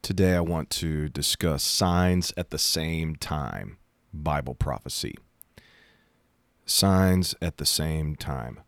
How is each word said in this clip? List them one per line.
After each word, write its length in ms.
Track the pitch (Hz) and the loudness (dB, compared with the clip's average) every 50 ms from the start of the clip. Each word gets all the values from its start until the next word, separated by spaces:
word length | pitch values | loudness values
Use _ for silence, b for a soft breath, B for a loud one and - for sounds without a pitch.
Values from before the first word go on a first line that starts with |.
Today 320 | - - 95 92 95 92 90 | -4 -4 2 4 4 4 4
I 60 | 87 | 4
want 300 | 85 82 85 82 73 - | 2 0 0 -2 -2 -4
to 380 | - - - 82 78 76 76 76 | -6 -4 -2 -2 0 0 -2 -4
discuss 520 | - 76 73 - - - - 85 76 71 | -4 -4 -2 -2 -2 0 0 0 0 0
signs 720 | - - - - 101 90 87 90 90 90 90 90 87 - - - | 0 -2 0 2 2 2 4 4 4 4 4 2 0 -2 -4 -6
at 120 | 87 - | -8 -6
the 80 | - - | -4 -2
same 600 | - - - - 80 80 82 80 80 80 80 73 | 0 0 0 0 -2 -2 -2 -2 -2 -4 -4 -6
time, 600 | - - 80 76 69 57 50 50 50 50 - _ _ _ _ _ _ _ | -6 -4 -4 -4 -4 -4 -6 -8 -10 -12 -14 _ _ _ _ _ _ _
Bible 440 | - 78 76 78 73 71 67 64 64 | -12 -6 -2 0 0 0 -2 -4 -6
prophecy. 600 | - - - 65 - _ - - - - 62 - - _ _ _ _ - _ b b b b b b b b b b b b b b b b b _ _ _ _ _ _ | -4 -4 -4 -4 -6 _ -8 -8 -6 -6 -8 -8 -12 _ _ _ _ -20 _ b b b b b b b b b b b b b b b b b _ _ _ _ _ _
Signs 720 | - - - - 98 95 92 95 92 92 92 90 - - _ | -2 2 4 6 6 6 6 6 6 6 4 2 0 -2 _
at 160 | - 82 - - | -4 -6 -4 -2
the 80 | 76 | -2
same 500 | - - - 80 80 78 80 78 76 76 | 0 0 0 0 0 0 0 -2 -2 -4
time. 460 | - - - 69 65 58 62 57 - - | -6 -6 -6 -6 -6 -8 -10 -12 -14 -20